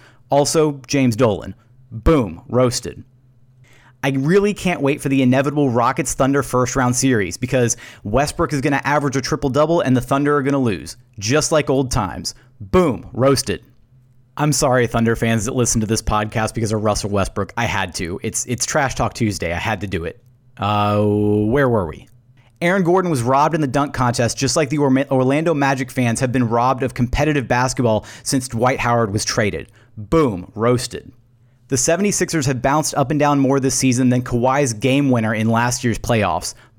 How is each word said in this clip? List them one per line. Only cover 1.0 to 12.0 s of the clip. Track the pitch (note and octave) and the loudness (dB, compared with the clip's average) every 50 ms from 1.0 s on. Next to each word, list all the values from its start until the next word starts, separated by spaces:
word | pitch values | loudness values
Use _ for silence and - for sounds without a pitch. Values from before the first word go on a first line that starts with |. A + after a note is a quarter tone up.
| C3 B2 A2 | 2 2 2
Dolan. | G#2+ C3 A2+ G2 D#2 A1 - - - _ _ _ - - - | 2 2 2 2 0 -4 -10 -16 -18 _ _ _ -20 -20 -16
Boom, | A2+ A2+ - E3 E3 C#3+ A2+ F2+ D#2+ F2 - - | -16 -2 2 2 2 4 2 -2 -6 -10 -8 -2
roasted. | A2+ A#2+ B2+ A#2+ B2 - - D#2 - - - - _ _ _ _ _ _ _ _ _ _ - - - - - - - _ | 2 2 2 2 0 -2 -6 -10 -10 -14 -18 -20 _ _ _ _ _ _ _ _ _ _ -20 -20 -20 -20 -20 -20 -12 _
I | - C#3+ | -4 -2
really | C3+ C3+ C3+ D#3 F#3 G3+ G3 G#3 G3 | -2 0 2 2 4 4 4 2 0
can't | - - F3+ - - | -2 -2 -2 -2 0
wait | C#3 C3+ D3+ C#3 | 0 0 0 0
for | - C#3+ | -2 0
the | C3+ C3+ | 2 2
inevitable | C3 B2+ B2+ C3+ C3+ D3 C#3 D3+ C#3+ C3 | 4 4 4 4 2 2 0 2 2 2
Rockets | A2+ B2 A#2 B2 C3 - D3 - - | 2 2 2 2 0 -2 -4 -4 -2
Thunder | - C3+ C3+ C#3 C#3+ | 0 0 2 2 0
first | B2+ - - B2 B2+ B2 - | 0 0 0 0 0 0 0
round | C3+ B2+ B2 B2 | 0 0 0 0
series | B2 C3 C3+ B2 G#2+ G2 F2+ - | 2 2 2 2 2 0 -2 -6
because | - - B2 C3+ B2+ A#2+ A2+ - - - - - - - | -8 -6 -2 0 0 2 0 -2 -4 -10 -16 -18 -14 -6
Westbrook | G#2 G#2 C3 D3 C#3+ - - E3+ - D3+ | -2 0 0 0 0 -2 -2 -2 -2 -2
is | C#3 | -2
gonna | B2+ D3+ C#3+ C3+ - | 0 0 -2 -2 0
average | C#3 D3 D3+ C#3+ C#3+ B2 | 0 0 0 0 0 -2
a | C#3 | -2
triple-double | B2+ - D#3+ C#3 - C#3 A#2 C#3+ D3+ D#3 E3+ F3 | -2 -2 -2 -2 -2 0 2 2 2 2 2 2
and | - G#2+ B2+ | 2 2 2
the | B2 | 0
Thunder | B2 - C#3+ C#3 C#3+ C#3+ D3 | 2 0 0 0 2 2 0
are | D3 | 0
gonna | C3 C#3+ C#3+ | 0 0 0
lose, | C#3 B2+ A#2 F#2+ D2 C2 E2 - - - _ _ - | 0 0 0 -2 -4 -6 -12 -16 -18 -20 _ _ -8
just | G2 G#2+ C#3 D3+ D3 - | -4 0 0 0 2 2
like | E3 D3+ C#3+ - | 0 0 2 2
old | C3+ C3+ C#3 B2 | 0 0 0 0
times. | - B2+ | -2 -2